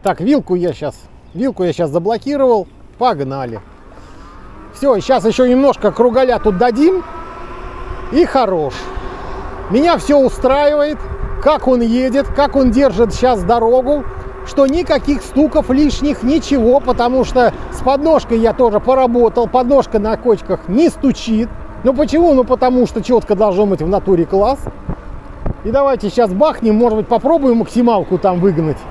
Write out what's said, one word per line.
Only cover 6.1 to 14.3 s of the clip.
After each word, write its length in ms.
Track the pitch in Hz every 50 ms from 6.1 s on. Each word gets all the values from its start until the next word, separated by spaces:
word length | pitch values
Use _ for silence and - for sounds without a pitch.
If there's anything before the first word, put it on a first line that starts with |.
| 220 254 269 254 240 202
тут 180 | - 214 196
дадим. 480 | 175 240 247 233 233 294 349 381 370 339 - - - - - - - - - - - - - - - - - - - - -
И 120 | 165 294 349
хорош. 480 | - - 269 240 202 185 165 151 135 - - - - - - - - - - - - - - - - - - - -
Меня 300 | 185 247 302 349 339 214
все 200 | - - 294 285
устраивает, 800 | 269 240 - - - 247 262 285 294 294 302 294 285 302 302 302 - - - - - - - -
как 260 | - 269 311 277 - 277
он 140 | 254 247
едет, 460 | 233 226 226 247 254 262 226 277 277 -
как 280 | - 277 285 277 -
он 140 | 277 262 254
держит 440 | 208 254 285 262 185 185 233 214 -
щас 280 | - 240 254 247 202
дорогу, 640 | 180 170 240 240 226 226 247 254 254 254 294 294 - - - - - -